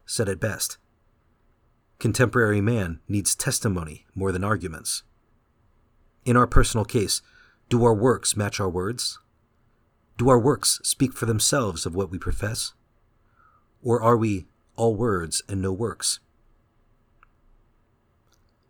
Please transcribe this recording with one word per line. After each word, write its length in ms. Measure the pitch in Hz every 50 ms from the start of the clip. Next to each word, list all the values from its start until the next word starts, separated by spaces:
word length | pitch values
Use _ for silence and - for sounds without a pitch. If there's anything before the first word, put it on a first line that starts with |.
| _
said 240 | - - - 110 98
it 100 | 95 80
best, 380 | - 107 80 - - - - - _ _ _ _ _ _ _ _ _ _ _ _ _ _ _ _ _ _ _ _ _ _ _
"Contemporary 640 | - - 117 104 - 127 107 - 123 113 104 104 104
man 400 | 98 113 120 110 95 85 80 - _
needs 260 | - 101 101 92 - -
testimony 720 | - - 139 - - - 113 92 87 82 76 73 - _ _ -
more 180 | 92 95 95
than 120 | 90 90 98
arguments." 580 | 104 110 87 87 87 78 76 - - - - - _ _ _ _ _ _ _ _ _ _ _ _ _ _ _ _ _ _ _ _ _ _ _ _
In 120 | 123 120
our 80 | 123 123
personal 400 | 117 - 131 120 - - 113 101
case, 380 | - - 117 98 87 - - - _ _ _ _ _ _ _ _ -
do 140 | 127 117 120
our 120 | 117 110
works 420 | 98 117 131 110 - - - -
match 220 | 107 104 101 - -
our 100 | 101 92
words? 480 | 82 90 92 104 123 120 - - - - _ _ _ _ _ _ _ _ _ _ _ _ _ _ _ _ _ _ _
Do 140 | - 120 135
our 100 | 127 120
works 400 | 110 143 139 - - - - - -
speak 300 | - - - 135 123 -
for 120 | - 123
themselves 640 | 113 113 107 - - 147 139 117 98 85 80 -
of 80 | 90 82
what 160 | 95 98 80
we 80 | 92 87
profess? 540 | - 92 - - 120 110 113 - - - - _ _ _ _ _ _ _ _ _ _ _ _ _ _ _ _ _ _ _ _ _
Or 200 | - 120 117 120
are 140 | 113 117 120
we 320 | 110 113 110 101 92 73 - _ _ _ _ _
all 180 | - 113 117 110
words 460 | 98 120 117 98 90 85 78 - - - -
and 120 | 101 95
no 120 | 92 95 95
works? 460 | 92 - 95 - - - - - - _ _ _ _ _ _ _ _ _ _ _ _ _ _ _ _ _ _ _ _ - _ _ _ _ _ _ _ _ _ _ _ _ _ _ _ _ _ _ _ _ _ _ _ _ _ _ _ _